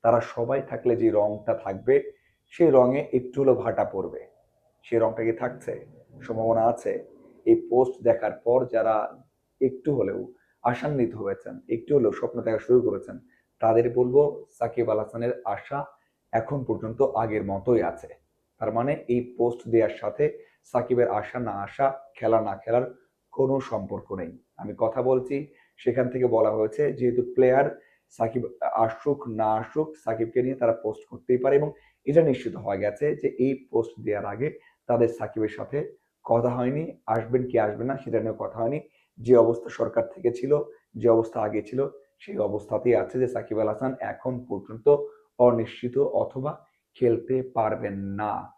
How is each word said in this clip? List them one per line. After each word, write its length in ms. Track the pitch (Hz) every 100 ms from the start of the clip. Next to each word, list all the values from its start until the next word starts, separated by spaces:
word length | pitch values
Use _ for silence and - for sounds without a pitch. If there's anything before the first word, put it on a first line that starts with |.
তারা 160 | - 147 -
সবাই 260 | - 117 135 -
থাকলে 220 | - 123 110
যে 60 | 110 104
রংটা 360 | 104 107 - 110
থাকবে, 320 | 98 95 - 139 - - _ _ _
সেই 160 | - 170 131
রঙে 240 | 123 135 147 131
একটু 200 | - 139
হলেও 160 | 135 117
ভাটা 220 | 113 107 101
পড়বে। 280 | 98 87 69 - _ _ _ _ _
সেই 140 | - 113
রংটা 220 | 113 113
কি 100 | 113 113
থাকছে? 320 | 123 - - - - - _ -
সম্ভাবনা 380 | - 110 113 113 113
আছে। 200 | 120 104 98 - - - _
এই 120 | - - -
পোস্ট 240 | 123 127 - 117
দেখার 260 | - 107 -
পর 160 | 117 127 123
যারা 220 | 113 110 107 107 - _ _ _ _
একটু 280 | 131 131 156 135
হলেও 220 | 98 95 92 _ _ _
আশান্বিত 480 | 120 123 151 143 113 107
হয়েছেন, 320 | 98 98 - - -
একটু 160 | 117 -
হলেও 180 | 147 110 -
স্বপ্ন 180 | - 120
দেখা 160 | 110 110 -
শুরু 120 | 123 110
করেছেন, 280 | 98 - - _ _ _ _
তাদের 240 | 113 117 120 120
বলবো 240 | 123 135 147 - - _
সাকিব 300 | 117 - 113
আল 100 | 107
হাসানের 300 | 107 117 120 -
আশা 340 | 101 101 - 143 143 _ _ _ _
এখন 260 | 113 - 143 123
পর্যন্ত 320 | - 110 113 139 -
আগের 200 | 113 104 98
মতোই 300 | 98 123 117 87
আছে। 180 | - - - _ _ _ _
তার 100 | 110 110
মানে 140 | 131 143 -
এই 80 | 120 123 -
পোস্ট 240 | 120 117 117
দেওয়ার 220 | 113 107 -
সাথে 240 | 104 - 147 - - _ _
সাকিবের 380 | 123 120 123 117 104
আশা 180 | 104 127 117
না 60 | 98
আশা, 220 | 101 - 135 - -
খেলা 240 | - 113 113 104
না 60 | 98
খেলার 240 | - 120 127 - _ _ _
কোনো 220 | - 135 135 -
সম্পর্ক 380 | 110 98 98 - 95
নেই। 120 | 82 - _ -
আমি 120 | 101 101
কথা 220 | 117 127
বলছি, 340 | 127 131 127 139 147 _ _ _
সেখান 260 | 123 120 123
থেকে 120 | 127 123
বলা 240 | 113 110 110
হয়েছে 260 | 110 - 147 120
যেহেতু 240 | 123 120 123
প্লেয়ার 320 | - 127 131 - - _ _ _ -
সাকিব 240 | 113 127 - - 95 98
আসুক 340 | 113 - 147 143 127 110
না 100 | 110 110
আসুক, 260 | 113 151 156 -
সাকিবকে 360 | - 117 113 127
নিয়ে 140 | 127 135
তারা 120 | 117 117
পোস্ট 200 | 110 107 -
করতেই 300 | 120 - 123
পারে, 100 | 135 139
এবং 100 | 151 - _ _ -
এটা 140 | 151 160
নিশ্চিত 240 | 123 113 -
হওয়া 140 | 104 98
গেছে 220 | 104 - 147 147
যে 60 | 135 -
এই 80 | 131 135 -
পোস্ট 220 | 113 113 -
দেওয়ার 200 | 110 104 101
আগে 140 | 101 147 - _ _ -
তাদের 200 | 120 117 -
সাকিবের 360 | 107 110 107 -
সাথে 200 | - 143 190 - _ _
কথা 260 | - 117 120 123
হয়নি, 260 | 123 143 165 - -
আসবেন 260 | 113 113 127 127
কি 60 | 117
আসবেন 220 | 104 104 123
না 40 | 135
সেটা 160 | 117 110
নিয়েও 180 | 110 -
কথা 140 | - 117
হয়নি। 180 | 120 147 - _ _ -
যে 140 | 113 123
অবস্থা 260 | 117 117 113 -
সরকার 260 | 113 117 113
থেকে 160 | - 120 117
ছিল, 120 | 135 147 - - _ 113
যে 60 | 113
অবস্থা 220 | 113 113 113 107
আগে 140 | 107 104
ছিল, 100 | 127 139 - _ _
সেই 140 | - 202 104
অবস্থাতেই 480 | 104 - 107 120 110
আছে 140 | - 127
যে 60 | 123
সাকিব 240 | 120 107 107
আল 100 | 107
হাসান 180 | 107 131 131 107
এখন 220 | 101 131 123 -
পর্যন্ত 380 | 98 - 113 143 143 143 - _ - 123
অনিশ্চিত 480 | 117 113 - 123 131 143 -
অথবা 280 | - 131 139 - _ _ _ -
খেলতে 380 | 123 117 - 131 127 -
পারবেন 400 | 110 - 104 98 98 98
না। 140 | 104 95 92